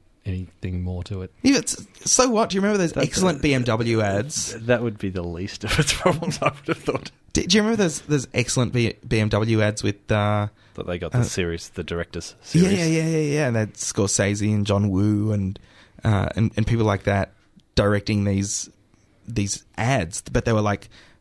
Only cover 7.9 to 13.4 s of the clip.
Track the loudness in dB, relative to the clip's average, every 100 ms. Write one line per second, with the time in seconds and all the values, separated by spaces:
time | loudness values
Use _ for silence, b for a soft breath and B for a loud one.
7.9 | -2 -2 -2 0 -2 0 0 0 0 0
8.9 | -2 -2 0 2 0 2 2 2 0 -4
9.9 | -4 -2 0 0 0 -4 b b -12 -8
10.9 | -6 -2 -2 0 -2 -2 -4 -8 -10 -6
11.9 | -6 -6 -10 -12 -16 -2 2 4 2 0
12.9 | 0 0 -2 0 0